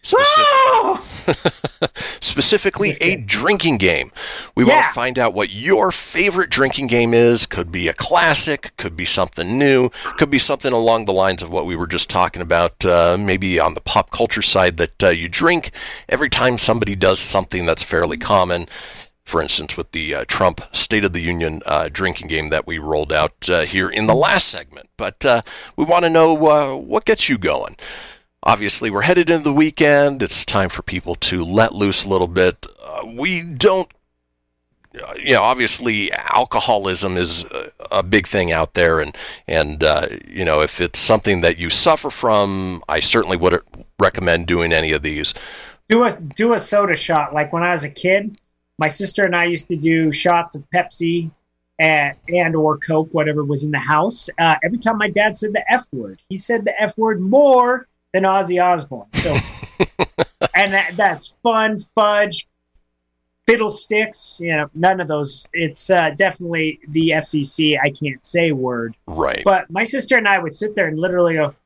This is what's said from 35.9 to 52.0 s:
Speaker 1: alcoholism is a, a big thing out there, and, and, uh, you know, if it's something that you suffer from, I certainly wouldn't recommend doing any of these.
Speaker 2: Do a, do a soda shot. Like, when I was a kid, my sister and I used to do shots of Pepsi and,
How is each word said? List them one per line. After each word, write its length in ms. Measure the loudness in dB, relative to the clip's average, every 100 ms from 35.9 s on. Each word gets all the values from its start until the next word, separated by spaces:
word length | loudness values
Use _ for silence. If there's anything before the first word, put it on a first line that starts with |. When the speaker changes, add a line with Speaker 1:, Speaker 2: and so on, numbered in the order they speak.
| -2 -4
Speaker 1:
alcoholism 1040 | -6 -2 0 0 -2 0 0 0 -2 -2 0
is 300 | -2 -2 -6
a, 260 | -12 -12 _ -4
a 140 | -2
big 240 | 2 0 2
thing 240 | -2 0
out 220 | 0 0
there, 260 | 2 2 2
and, 160 | -2 -8 -16 -16 -4
and, 340 | -2 0 0
uh, 260 | 2 2 -2 -8 -14
you 160 | -6
know, 160 | 0 2
if 220 | 0 -2
it's 180 | -4 0
something 400 | 2 2 2 2
that 180 | 2 0
you 120 | -2
suffer 400 | 4 4 4 -2
from, 760 | -4 2 2 2 -2 -6 -8 -4
I 100 | -2
certainly 380 | 0 0 0 0
wouldn't 260 | 2 0 _ -20 -20 0
recommend 480 | 0 2 0 0 0
doing 280 | 0 2
any 180 | 0 0
of 120 | -2
these. 300 | -2 -4 -6 -8 -16 -20 -20 -20 _
Speaker 2:
Do 160 | 2
a, 80 | 2
do 400 | -2 -12 -2 0
a 60 | 0
soda 400 | 0 0 2 -2
shot. 360 | 0 -2 0
Like, 200 | -4 -2
when 100 | -2
I 80 | -2
was 140 | -2 -6
a 40 |
kid, 480 | -6 0 0 0 -14 _ _ _ -4
my 120 | -2
sister 340 | 0 -4 0
and 140 | 0 0
I 80 | 0
used 240 | -2 -4
to 80 | -2
do 340 | 2 2 2
shots 440 | 0 2 2 0 -12
of 100 | -4 -2
Pepsi 560 | -2 -4 -2 -2 -4 _ _ _ _ 0
and, 380 | 2 2